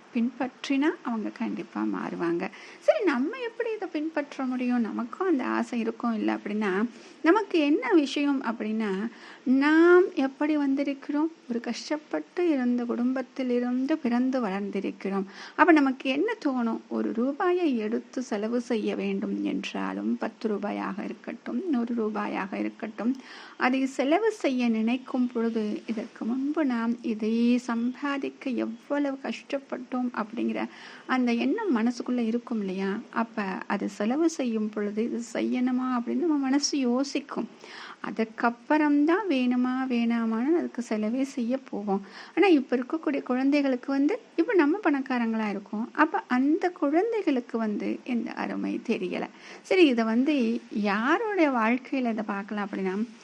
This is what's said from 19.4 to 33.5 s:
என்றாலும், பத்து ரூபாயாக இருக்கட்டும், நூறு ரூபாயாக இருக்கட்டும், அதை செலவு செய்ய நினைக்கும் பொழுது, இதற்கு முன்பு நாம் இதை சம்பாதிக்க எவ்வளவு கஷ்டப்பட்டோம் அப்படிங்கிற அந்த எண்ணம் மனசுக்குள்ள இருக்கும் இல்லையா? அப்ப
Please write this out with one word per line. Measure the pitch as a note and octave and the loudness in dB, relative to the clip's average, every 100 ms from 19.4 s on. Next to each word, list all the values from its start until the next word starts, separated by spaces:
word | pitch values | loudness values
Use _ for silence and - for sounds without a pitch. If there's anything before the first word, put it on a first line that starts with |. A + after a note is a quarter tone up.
என்றாலும், | - G3 G3 G3 F#3+ G3 G#3 A#3+ | -2 -2 -4 -4 -4 -2 -2 -2
பத்து | A3 - G#3+ | -4 -4 -4
ரூபாயாக | G3+ G3+ G3+ G3+ G3 | -2 -4 -4 -4 -6
இருக்கட்டும், | - A#3 - - - A#3+ F#4 | -8 -10 -12 -10 -6 -4 0
நூறு | B3 A#3 A#3 | 0 0 -2
ரூபாயாக | G#3+ G#3+ G#3 G3+ F#3+ | -2 -4 -4 -4 -6
இருக்கட்டும், | G#3 G#3+ G#3+ A3 A3 A3 C4+ - - - - | -4 -6 -6 -10 -4 -2 -2 -8 -18 -18 -2
அதை | B3+ C4 C4 | 0 2 0
செலவு | - C4+ E4+ A4 | 0 2 2 2
செய்ய | G#4+ D#4 B3+ A#3+ | 0 -2 2 2
நினைக்கும் | A3 A3 B3+ C4+ C4 B3 | 2 0 -2 -2 -2 0
பொழுது, | A#3 A3+ A3+ G#3+ - - | 0 -2 0 -2 -4 -6
இதற்கு | A3 A3+ - A3 | -6 -8 -6 -4
முன்பு | C4 C#4 D#4+ C#4+ | -2 -2 0 0
நாம் | A#3 A#3 A3+ | 0 0 -2
இதை | A#3+ A3 A3 A3+ A#3+ B3 | -4 -2 0 2 4 2
சம்பாதிக்க | B3 A#3 A#3+ B3+ C#4+ C#4 C4+ - C4+ | 0 -2 -2 -2 -4 -4 -6 -6 -4
எவ்வளவு | A3+ A3 A3+ - C#4+ C#4+ C4+ | -2 -2 -6 -4 -2 0 -2
கஷ்டப்பட்டோம் | B3+ A#3 - C#4 - B3+ B3+ B3+ | -6 -8 -6 -8 -6 -10 -6 -4
அப்படிங்கிற | B3 B3 - A3+ A3+ A3 A#3+ - - - - | -2 -4 -6 -4 -2 -2 -6 -8 -18 -14 -2
அந்த | B3+ A#3+ | 0 2
எண்ணம் | A#3 B3 G#4 G#4+ A#3 | 2 0 0 2 2
மனசுக்குள்ள | A3+ A#3+ - B3 | 2 0 -2 -2
இருக்கும் | A3+ A#3+ - A3 | 0 -2 -2 -4
இல்லையா? | F#3+ F#3 G3 G#3+ - | -2 -2 -2 -2 -4
அப்ப | A#3 A#3 - G3 | -4 -4 -4 -4